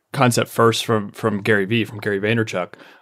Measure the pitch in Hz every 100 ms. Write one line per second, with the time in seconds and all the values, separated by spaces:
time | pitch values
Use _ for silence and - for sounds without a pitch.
0 | _ - 123 113 - - 117 110 - 110
1 | 101 - 113 101 110 104 95 117 101 104
2 | 104 98 104 117 107 92 87 - - -